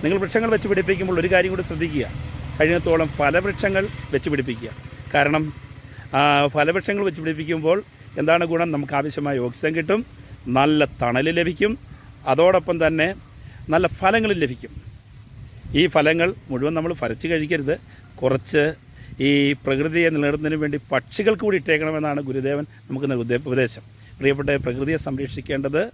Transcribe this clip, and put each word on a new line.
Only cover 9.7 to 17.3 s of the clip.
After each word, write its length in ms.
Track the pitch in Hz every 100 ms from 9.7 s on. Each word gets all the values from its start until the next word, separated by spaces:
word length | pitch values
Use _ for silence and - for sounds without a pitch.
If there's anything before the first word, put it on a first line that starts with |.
| 160
കിട്ടും, 240 | 160 202 240 - - - - 127
നല്ല 300 | 143 151 147 -
തണൽ 260 | 120 123 151 170
ലഭിക്കും, 360 | 165 156 208 220 - - - - -
അതോടൊപ്പം 460 | 135 175 185 160 170 160
തന്നെ 220 | 160 165 196 - - - - -
നല്ല 140 | 156 185 -
ഫലങ്ങളും 380 | 190 226 220 190
ലഭിക്കും. 280 | 143 123 117 - - - - - - - - - - 139
ഈ 20 | 175
ഫലങ്ങൾ 360 | 160 147 165 170 - -
മുഴുവൻ 240 | 131 143 160
നമ്മൾ 140 | 165 170
ഭരിച്ച് 260 | 120 113 165